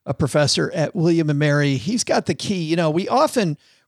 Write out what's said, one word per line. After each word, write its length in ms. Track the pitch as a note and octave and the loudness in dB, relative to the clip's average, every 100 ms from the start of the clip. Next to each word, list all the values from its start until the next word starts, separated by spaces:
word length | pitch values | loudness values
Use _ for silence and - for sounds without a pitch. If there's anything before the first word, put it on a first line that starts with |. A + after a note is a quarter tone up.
| - | -8
a 80 | |
professor 580 | - D3 D3+ D3 - D3+ | -4 0 2 2 0 -2
at 240 | F3 D3 F#3 | -2 -2 0
William 340 | E3 E3 D3+ | 2 2 2
and 80 | C#3+ | 2
Mary, 380 | D3 D3 C#3+ C3+ | 2 2 2 0
he's 260 | C3+ A#3+ | -2 -4
got 240 | - C#4+ - | 0 -2 -2
the 80 | |
key. 280 | - - F#3+ | -4 -4 -4
You 120 | D#3 | -2
know, 160 | E3 D#3+ | 0 0
we 160 | D#3+ G3+ | 0 0
often, 520 | B3 D4+ B3 F3+ D3 _ _ | 2 2 0 -2 -4 _ _